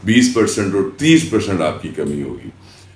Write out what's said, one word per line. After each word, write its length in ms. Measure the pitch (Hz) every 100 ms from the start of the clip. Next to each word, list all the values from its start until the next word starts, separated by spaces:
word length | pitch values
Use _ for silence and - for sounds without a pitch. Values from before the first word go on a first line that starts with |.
बीस 280 | 92 120 123 117
परसेंट 380 | 104 - 98
और 220 | 98 95 -
तीस 280 | 151 160 -
परसेंट 280 | 110 101 92
आपकी 280 | 78 - 82
कमी 340 | 78 73 73
होगी, 300 | 67 - - - - - -